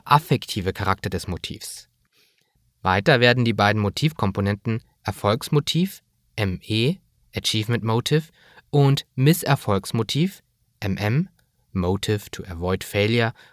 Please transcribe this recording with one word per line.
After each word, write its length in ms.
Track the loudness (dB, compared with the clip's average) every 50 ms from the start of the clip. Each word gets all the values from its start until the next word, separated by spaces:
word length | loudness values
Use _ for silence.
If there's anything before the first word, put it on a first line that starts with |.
| 2
affektive 640 | 2 2 2 2 0 -2 -2 -2 -4 -6 -4 -4 -4
Charakter 380 | -4 -2 -2 -2 -2 -2 -4 -4
des 180 | -6 -6 -6 -6
Motivs. 640 | -8 -8 -8 -12 -12 -14 -14 -16 -16 -18 -20 _ _ _ _ _ _ _ _ _ _ _ _ _ _ _ _ _ _ _
Weiter 380 | 0 2 2 2 4 4 4 6
werden 240 | 6 6 4 4 2
die 100 | 2 2
beiden 280 | 4 4 4 4 2
Motivkomponenten 1000 | 0 0 0 0 -2 -2 0 0 -2 0 0 0 0 0 -2 -2 -2 -4 -4 -4 -6 _ _ _ _
Erfolgsmotiv, 1000 | -8 -8 -2 0 0 0 0 -2 0 0 0 0 2 0 0 0 -2 -4 -10 _ _ _ _ _ _ _ -4
M 240 | -4 -2 -4 -6 -4
E, 320 | -2 0 0 2 0 0 -2 _ _ _ _ _ _ -10
Achievement 480 | -6 -4 -2 -2 -2 0 0 -2 -2 0
Motive, 400 | 0 0 0 0 0 0 0 0 -4 _ _ _ _ _ -20 _ _
und 360 | 2 4 4 6 4 2 0 -6 _
Misserfolgsmotiv, 1300 | 2 4 4 4 2 2 0 0 0 2 0 0 0 0 -2 -2 -2 -2 -2 0 -2 -2 -2 -2 -8 _ _ _ _ _ _ _ _
M 160 | -6 -4 -2
M, 320 | -2 0 0 0 0 0 -2 _ _ _ _ _ _ _ _ -4
Motive 560 | -2 0 0 -2 -2 -2 -2 -2 -2 -4 -8
to 140 | -14 -14 -12
avoid 400 | -12 -10 -6 -2 -2 -2 -2 -4
failure, 480 | -4 0 0 2 2 2 2 0 -2 -4 -8 -16 -20